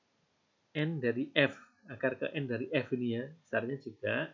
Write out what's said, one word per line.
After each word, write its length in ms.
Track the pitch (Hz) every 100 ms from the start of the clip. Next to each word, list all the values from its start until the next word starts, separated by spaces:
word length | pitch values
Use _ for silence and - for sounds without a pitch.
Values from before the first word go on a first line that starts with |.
| _ _ _ _ _ _ _ 151
N 240 | 156 160
dari 260 | 123 120 143
F, 240 | 156 135 - - _ -
akar 240 | 120 131 127
ke 140 | 143
N 140 | 151 135
dari 240 | 117 -
F 220 | 131 123 127
ini 240 | 120 117
ya, 60 | 135 - _
syaratnya 320 | 113 117 135
juga 500 | 120 104 107 117 156